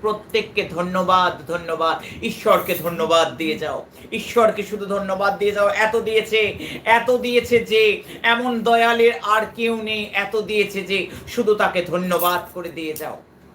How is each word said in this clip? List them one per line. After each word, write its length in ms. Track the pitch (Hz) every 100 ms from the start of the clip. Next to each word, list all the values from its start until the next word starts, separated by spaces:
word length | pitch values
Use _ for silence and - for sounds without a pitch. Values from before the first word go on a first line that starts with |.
প্রত্যেককে 640 | 214 208 - 220 - 208 180
ধন্যবাদ, 800 | 170 180 185 180 185 180 160 147
ধন্যবাদ, 720 | 175 165 160 165 - - -
ঈশ্বরকে 520 | 226 - 214 180 - 170
ধন্যবাদ 640 | 165 165 160 165 160 127
দিয়ে 200 | 156 151
যাও, 280 | 151 127 - - -
ঈশ্বরকে 520 | 214 - 240 220 208
শুধু 220 | 196 208 202
ধন্যবাদ 520 | 202 196 190 196 196
দিয়ে 140 | 202
যাও। 180 | 202 202
এত 260 | 202 220 226
দিয়েছে, 640 | 214 220 214 220 202 - 156 - 214
এত 260 | 233 233
দিয়েছে 480 | 247 240 240 233 240
যে, 440 | 190 220 214 185 - -
এমন 380 | 226 233 247 233
দয়ালের 500 | 233 233 233 233 233 226
আর 200 | 208 214 208 226
কেউ 260 | 226 226
নেই, 280 | 214 214 208
এত 220 | 190 196 220
দিয়েছে 460 | 190 214 190 196
যে 260 | 180 196 - - -
শুধু 280 | 240 214 208
তাকে 260 | 190 185
ধন্যবাদ 600 | 175 175 180 175 175 175 -
করে 160 | 180 170
দিয়ে 240 | 165 156
যাও। 280 | 156 143 - - - -